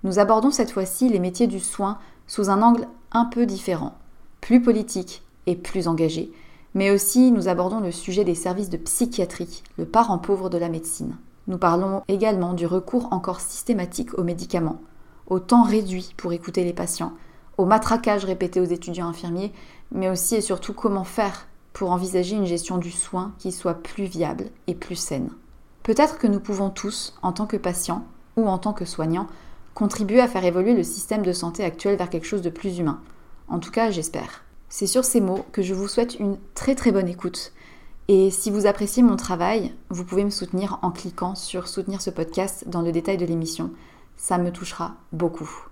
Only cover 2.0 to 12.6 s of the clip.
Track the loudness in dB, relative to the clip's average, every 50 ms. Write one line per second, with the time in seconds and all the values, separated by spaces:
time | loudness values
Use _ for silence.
2 | -10 -18 -20 -20 -16 -10 -4 -2 2 2 4 6 8 8 6 6 2 -6 -10 -20
3 | -20 -2 2 2 2 2 2 0 0 0 0 -4 -2 -2 -2 -2 -2 -6 -8 -12
4 | -20 -20 -20 -20 -20 -20 -18 -16 0 6 6 6 8 8 4 4 2 -2 -4 -6
5 | -6 -8 -12 -18 -18 -20 _ -8 -2 -2 -2 -2 -2 -4 -4 -2 0 0 2 2
6 | 2 2 0 -2 -8 -8 -10 -20 -20 -20 -20 -20 -20 -6 -2 2 4 4 4 4
7 | 2 2 6 6 8 8 8 6 4 2 2 2 0 0 0 -2 -2 -2 -4 -6
8 | -6 -2 0 2 2 2 2 0 0 -2 -2 -2 -4 -4 -4 -6 -4 -4 0 0
9 | 0 0 0 -2 -2 -4 -2 -8 -10 -10 -10 -16 -16 -16 -8 -8 -8 0 4 4
10 | 4 4 2 -2 0 0 -2 0 0 -2 -2 -2 -2 -2 -4 -6 -6 -8 -8 -8
11 | -8 -8 -10 -12 -16 -20 -20 -14 -8 -6 -4 2 4 4 4 4 2 0 -2 -4
12 | -2 0 0 2 2 2 2 2 0 0 0 -2